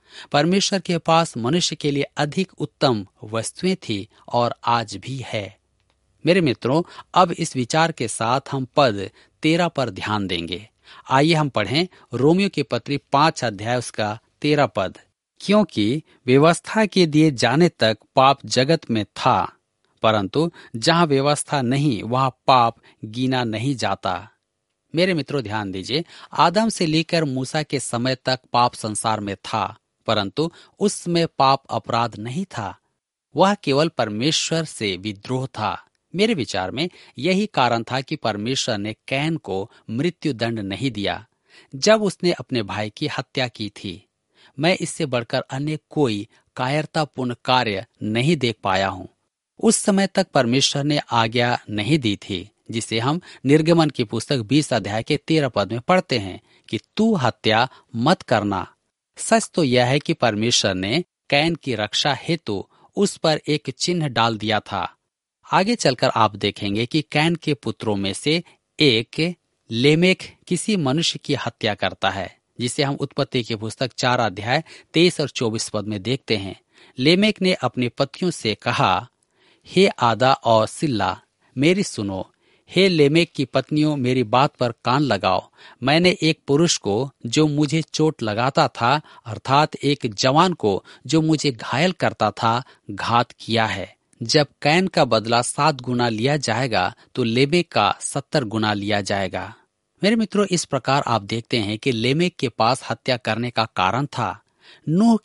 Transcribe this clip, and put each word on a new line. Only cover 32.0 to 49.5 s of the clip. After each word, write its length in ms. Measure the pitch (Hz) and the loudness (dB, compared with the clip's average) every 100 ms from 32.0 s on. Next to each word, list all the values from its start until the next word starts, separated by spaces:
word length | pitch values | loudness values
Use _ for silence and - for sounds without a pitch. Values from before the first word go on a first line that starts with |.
| 117 104 | -2 -6
नहीं 260 | 113 139 | -10 -8
था। 340 | 196 - 98 - _ _ _ _ _ 139 | -8 -8 -10 -12 _ _ _ _ _ 2
वह 180 | 190 | 2
केवल 340 | 208 - 135 165 | 2 0 0 0
परमेश्वर 760 | - 113 107 143 151 - 165 | -2 -4 -2 -2 -2 -2 -4
से 320 | 156 - 104 90 | -4 -4 -4 -4
विद्रोह 500 | 104 101 - 127 - | -6 -8 -6 -6 -6
था। 380 | - 104 90 - _ _ | -6 -6 -6 -12 _ _
मेरे 200 | 170 220 | -2 0
विचार 360 | 185 107 98 92 | 0 -4 -4 -4
में 200 | 104 175 - - - | -4 -6 -8 -20 -6
यही 280 | 156 185 214 | -2 0 0
कारण 360 | - 123 117 | 0 2 2
था 180 | 113 127 | -2 -6
कि 160 | 135 151 | -6 -6
परमेश्वर 600 | 113 104 113 135 - 104 | -4 -4 -4 -4 -4 -4
ने 160 | 104 107 - | -6 -8 -6
कैन 280 | 135 151 160 | -4 -2 -4
को 340 | - 95 101 _ - | -4 -6 -6 _ -10
मृत्यु 420 | 117 170 - 156 | -4 -4 -4 -6
दंड 260 | 117 113 113 | -4 -4 -4
नहीं 320 | 98 95 135 | -6 -4 -4
दिया 360 | 104 98 87 - _ _ _ _ | -4 -4 -4 -8 _ _ _ _
जब 280 | 135 165 220 | -2 2 4
उसने 300 | 202 - 175 | 2 -2 -2
अपने 300 | - - 123 | -2 -4 -6
भाई 280 | 98 95 107 | -4 -6 -8
की 160 | - 147 | -6 -8
हत्या 420 | - - - 123 | -6 -8 -6 -6
की 220 | - 104 | -6 -12
थी। 340 | - 104 82 _ _ _ _ _ - | -10 -12 -12 _ _ _ _ _ -2
मैं 200 | 160 190 | 0 0
इससे 260 | 170 - 151 | -4 -6 -4
बढ़कर 340 | 123 117 131 | -4 -2 -4
अन्य 380 | - 135 147 151 _ | -4 -6 -6 -6 _
कोई 380 | 156 135 104 - _ _ - | -2 0 0 -8 _ _ -6
कायरतापूर्ण 800 | 127 151 147 165 147 - 127 117 | -4 -2 -2 -4 -4 -4 -6 -4
कार्य 420 | - 127 113 98 - - | 0 2 2 -4 -8 -8
नहीं 340 | 104 113 139 160 | -4 0 0 2
देख 180 | 120 - | 0 -2
पाया 260 | 95 95 98 | 0 0 0
हूं। 180 | 92 90 _ _ _ _ | -4 -12 _ _ _ _